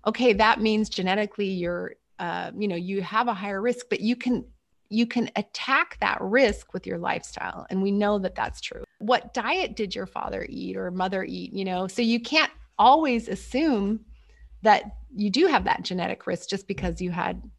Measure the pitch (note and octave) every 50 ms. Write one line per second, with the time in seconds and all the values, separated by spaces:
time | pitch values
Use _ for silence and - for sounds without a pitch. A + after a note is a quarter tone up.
0 | - A#3 A3 - B3 B3+ G#3+ G3 A3 A3 A3+ - G#3+ A3 G#3+ G#3+ G#3+ G#3 - -
1 | F#3 F#3 F#3 G#3 G#3 G3+ G#3 - G3+ F#3+ F#3+ F#3 F3 E3+ F3 F3 F#3 - - _
2 | _ _ _ - - F3 E3+ F3 F3+ - - - G#3+ G#3 F3+ E3+ F3 F3+ G3 G3
3 | F3+ E3 G3+ A3 B3 A#3+ A3 F3+ G3 G3+ G3 G3 G3+ B3 B3 B3 - _ - -
4 | F#3+ G#3+ B3 A#3+ - B3 B3 G3 - - - _ _ _ _ _ _ _ G3+ A3
5 | A#3 A#3 - B3 A3+ - - - G#3 _ _ - - - C4+ C#4+ E4+ - - -
6 | G#3+ G3 - - - F#3+ G#3 B3+ C4+ G#3+ G3 - - _ - F#3 - F#3 F#3+ E3+
7 | F3 - - - - - - - - F#2 - - - - - F#3+ F#3+ G3+ G3+ G3+
8 | G#3 G#3 G#3 G#3 F#3 F#3 - - A2+ - - - - - - - - _ _ _
9 | - G#3 B3 A3 - - - B3+ G#3 A#3 D#4+ F#4+ F4+ - A#3 - A3 F#3+ F#3 -
10 | F#3+ F3+ _ - - - - F#3+ - - - - - F#3 F#3 F#3+ F#3+ F3+ F3 F#3
11 | F#3 F#3+ G3 F#3+ F#3 - F#3 F3+ F3+ - - G3 G3 F#3+ F#3 F3+ F#3 F#3+ - -
12 | A#3+ A3+ A#3 A#3+ A#3 - D4 D#4 D#4 - - - - _ _ - G#3 B3 C4+ D#4+
13 | D#4+ C#4+ B3 A#3 A3+ - G3 G3 - - - B3+ D#4 D#4+ C4 G#3 G3 G3 A3 A3
14 | - - - - _ _ _ _ - - - - - A3 G#3 - - G#3 - -
15 | - - C4+ G3+ G#3 G#3 F#3+ B3+ F4 F#4+ D4 G3 F#3 F#3 - - F#3 - F#3 F#3
16 | E3+ - - - - - F3+ F3 - - - F#3+ - - G3 - - F3+ E3 -
17 | F#3 F3+ F3 F3+ - - F3+ F#3 - - -